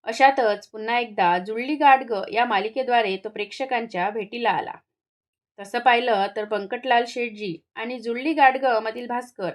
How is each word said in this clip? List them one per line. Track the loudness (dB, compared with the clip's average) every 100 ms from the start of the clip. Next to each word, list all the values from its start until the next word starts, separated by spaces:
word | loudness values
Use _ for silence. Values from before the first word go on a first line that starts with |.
| -8
अशातच | 4 6 6 0 0 -8
पुन्हा | -10 -2 -2
एकदा | -2 0 2 2
जुळली | -2 -6 -4 4
गाठ | 6 6
गं | 4 -4 -2
या | -2 0
मालिकेद्वारे | 0 -2 -4 0 2 2 -4
तो | -8
प्रेक्षकांच्या | -8 -10 -8 -4 -4 -4 -4 -2
भेटीला | -4 -8 -4 -2
आला. | -2 -6 -12 _ _ _ _ _ _ _ -18
तसं | -6 0
पाहिलं | 4 4 2 0 0 -4
तर | -4
बंकटलाल | -6 -4 -8 0 0 0
शेटजी | -6 -6 -6 -8 -10 _ -12
आणि | -10 -8
जुळली | -6 -4 -2
गाठ | 4 4 4
गं | 0 0
मधील | -2 -8 -6
भास्कर | -8 -8 -8 -8